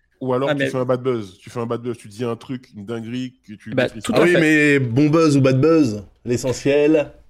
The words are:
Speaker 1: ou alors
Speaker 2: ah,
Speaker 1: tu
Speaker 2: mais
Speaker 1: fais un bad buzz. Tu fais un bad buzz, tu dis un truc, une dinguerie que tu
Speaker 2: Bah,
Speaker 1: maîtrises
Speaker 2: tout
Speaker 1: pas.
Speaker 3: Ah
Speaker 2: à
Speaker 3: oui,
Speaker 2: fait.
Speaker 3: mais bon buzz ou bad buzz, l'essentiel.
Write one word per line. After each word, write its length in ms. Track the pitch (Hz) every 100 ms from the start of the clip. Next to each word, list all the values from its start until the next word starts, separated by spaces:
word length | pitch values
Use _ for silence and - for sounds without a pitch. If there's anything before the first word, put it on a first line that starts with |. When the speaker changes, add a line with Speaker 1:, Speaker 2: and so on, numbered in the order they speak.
| _ -
Speaker 1:
ou 140 | 127
alors 160 | 127 143
Speaker 2:
ah, 40 |
Speaker 1:
tu 40 | 143
Speaker 2:
mais 100 | 135
Speaker 1:
fais 100 | 135
un 60 |
bad 180 | 127 123
buzz. 360 | 127 120 98 92
Tu 100 | -
fais 120 | 120
un 60 | 117
bad 140 | 117
buzz, 160 | 123 113
tu 120 | 107
dis 160 | 101
un 120 | 120 113
truc, 320 | - 127 - 104
une 80 |
dinguerie 560 | 101 117 113 123 127 _ -
que 60 |
tu 160 | 104 -
Speaker 2:
Bah, 140 | 131
Speaker 1:
maîtrises 180 | 120 113
Speaker 2:
tout 100 | -
Speaker 1:
pas. 60 | 113
Speaker 3:
Ah 40 |
Speaker 2:
à 20 | 170
Speaker 3:
oui, 60 |
Speaker 2:
fait. 80 | 175
Speaker 3:
mais 380 | 156 156 147 139
bon 300 | 123 120 151
buzz 260 | 160 160
ou 60 | 139
bad 180 | 131 131
buzz, 460 | 156 165 131 104 95 _ 113
l'essentiel. 840 | 123 131 120 139 147 147 156 131 -